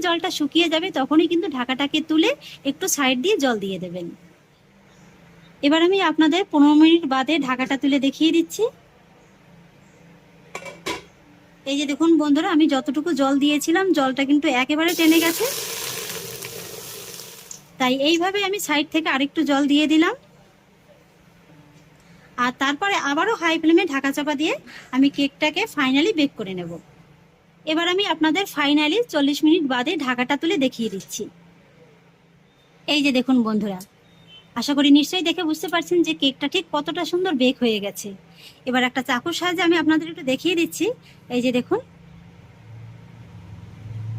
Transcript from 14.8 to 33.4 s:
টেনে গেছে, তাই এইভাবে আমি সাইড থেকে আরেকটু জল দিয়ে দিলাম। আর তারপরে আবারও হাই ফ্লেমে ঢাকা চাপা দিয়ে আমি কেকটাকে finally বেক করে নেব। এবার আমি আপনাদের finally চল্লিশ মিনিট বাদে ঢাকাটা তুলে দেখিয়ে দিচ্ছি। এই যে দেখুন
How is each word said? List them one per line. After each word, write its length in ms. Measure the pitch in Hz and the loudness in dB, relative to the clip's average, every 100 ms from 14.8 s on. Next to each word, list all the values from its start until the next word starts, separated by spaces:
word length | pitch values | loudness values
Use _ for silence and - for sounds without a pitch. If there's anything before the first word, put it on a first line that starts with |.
| 330 339 | 0 2
টেনে 200 | 320 330 | 4 4
গেছে, 220 | 330 330 494 - - - - - - - - - - - - - - - - - - - - - - - | 4 0 -4 -4 -8 -8 -10 -10 -10 -10 -12 -14 -14 -14 -16 -16 -16 -16 -16 -16 -18 -20 -20 -20 -16 -4
তাই 160 | 254 269 285 | -2 0 2
এইভাবে 300 | 339 370 403 381 | 2 0 -2 -4
আমি 100 | 403 - | -4 -2
সাইড 200 | 294 311 | -2 -2
থেকে 140 | 320 330 269 | -2 -2 -2
আরেকটু 240 | 277 330 277 | -2 -2 0
জল 120 | 277 285 | 0 2
দিয়ে 140 | 285 302 | 2 4
দিলাম। 220 | 311 349 523 - - - _ _ _ _ _ _ _ _ _ _ 151 - - _ _ _ - - - | 4 2 0 -12 -20 -20 _ _ _ _ _ _ _ _ _ _ -20 -20 -20 _ _ _ -20 -14 -4
আর 80 | 247 247 | -4 -2
তারপরে 320 | 277 285 392 349 277 | -4 -2 -2 -2 -2
আবারও 240 | 285 392 440 | -2 0 0
হাই 120 | 330 320 | 0 0
ফ্লেমে 220 | 320 339 370 | 4 4 4
ঢাকা 180 | 269 277 285 | -2 -2 -2
চাপা 180 | 294 285 | -2 -2
দিয়ে 140 | 320 571 - - - | -2 -4 -10 -20 -4
আমি 140 | 254 285 285 | 2 2 2
কেকটাকে 460 | 277 - 302 320 440 | -4 0 -2 -2 -4
finally 380 | 294 262 269 392 339 | -2 0 2 2 2
বেক 120 | 277 - | -2 -2
করে 140 | 190 185 | -10 -10
নেব। 120 | 170 165 - - - _ _ _ _ _ - | -10 -12 -18 -20 -20 _ _ _ _ _ -4
এবার 140 | 311 339 | -2 0
আমি 100 | 370 392 | 0 0
আপনাদের 300 | 320 311 330 392 | 0 2 2 -2
finally 440 | 294 285 294 302 403 480 | -2 2 2 2 0 -2
চল্লিশ 260 | 311 277 285 311 | 0 0 2 2
মিনিট 180 | 349 277 | 2 0
বাদে 200 | 247 262 349 254 | -2 -2 -4 -4
ঢাকাটা 280 | 247 247 285 | -2 -2 -2
তুলে 140 | 330 381 | -2 0
দেখিয়ে 240 | 262 - 226 | -2 -2 -8
দিচ্ছি। 280 | 190 - - - - - _ _ _ - _ _ _ _ _ _ _ _ _ - | -8 -12 -12 -12 -16 -20 _ _ _ -20 _ _ _ _ _ _ _ _ _ -4
এই 120 | 302 | 0
যে 60 | 277 254 | 2 2
দেখুন 200 | 247 254 | 2 2